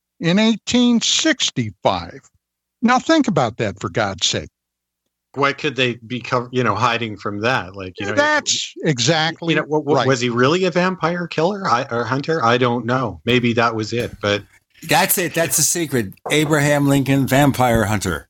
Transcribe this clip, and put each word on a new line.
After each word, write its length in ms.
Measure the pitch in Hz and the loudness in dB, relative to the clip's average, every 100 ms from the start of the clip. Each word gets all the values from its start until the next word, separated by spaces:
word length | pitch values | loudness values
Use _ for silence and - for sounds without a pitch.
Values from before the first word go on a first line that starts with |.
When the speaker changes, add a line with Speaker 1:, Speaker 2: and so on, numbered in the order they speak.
| _ _ | _ _
Speaker 1:
in 200 | 165 190 | 0 2
eighteen 640 | 220 220 - 247 240 233 | 2 0 0 2 4 2
sixty-five. 1160 | - - 320 302 - - 110 - 123 92 85 - - _ _ _ _ _ | 0 0 0 0 -2 -2 -6 -2 -2 -2 -6 -16 -20 _ _ _ _ _
Now, 180 | 226 254 | 2 2
think 280 | - 320 254 | 4 2 4
about 300 | 156 120 - | 2 0 0
that, 220 | 110 90 | -4 -4
for 100 | 110 | -6
God's 380 | - 104 92 - | -2 -2 -2 -2
sake. 220 | 110 73 _ _ _ _ _ _ _ _ 127 | -4 -6 _ _ _ _ _ _ _ _ -2
Speaker 2:
Why 160 | 139 | -2
could 220 | 139 156 127 | 0 -6 -2
they 200 | 127 120 110 | -2 -2 -8
be 140 | 123 | -10
co-, 300 | 117 127 123 | -2 -2 -2
you 120 | 127 | -2
know, 120 | 120 101 | 0 0
hiding 420 | 120 117 117 101 | 0 0 -4 -6
from 240 | 107 101 | -8 -4
that? 340 | 113 127 92 98 | -2 -2 -4 -12
Like, 180 | 92 - | -12 -8
you 80 | 98 | -4
know, 60 | |
Speaker 1:
That's 600 | 107 294 302 - - - - | 0 0 0 -2 -4 -6 -4
exactly 720 | 254 123 117 165 160 160 170 | -2 0 0 2 0 -4 -2
Speaker 2:
you 60 | 151 | -2
know, 40 | |
w-, 180 | 143 151 | 0 -4
w-, 160 | 143 147 | 0 0
Speaker 1:
right. 100 | 120 | 2
Speaker 2:
was 120 | 131 | 0
he 100 | 123 | 0
really 360 | 117 131 175 185 | 2 2 2 0
a 60 | |
vampire 560 | 170 180 185 160 175 170 | 0 0 0 -2 -4 -6
killer? 380 | - 165 208 196 | -2 -2 -2 -2
I, 180 | 117 131 | -2 -2
or 140 | 117 | -4
hunter? 400 | 117 131 139 160 | -2 -2 -2 0
I 140 | 113 120 | 2 2
don't 280 | 123 120 117 | 2 0 -2
know. 360 | 127 120 85 120 | -2 -2 -6 0
Maybe 280 | 123 120 | 2 2
that 220 | 117 117 113 | 2 0 0
was 180 | 107 | -4
it, 180 | 117 110 - | -4 -6 -4
but 220 | 104 101 - _ _ _ 165 | -2 -2 -4 _ _ _ 0
Speaker 3:
That's 300 | 151 190 196 | 2 2 0
it. 160 | 170 | -2
That's 240 | 165 165 160 | -2 0 0
the 60 | |
secret. 500 | 151 175 156 127 98 - - | 0 0 0 -2 -2 -8 -2
Abraham 560 | 147 151 151 147 147 143 | 0 2 2 4 4 4
Lincoln, 400 | 139 135 139 131 | 2 4 2 2
vampire 580 | 135 143 123 127 113 101 | 4 4 4 2 4 2
hunter. 420 | 107 92 76 - | 0 -2 -6 -8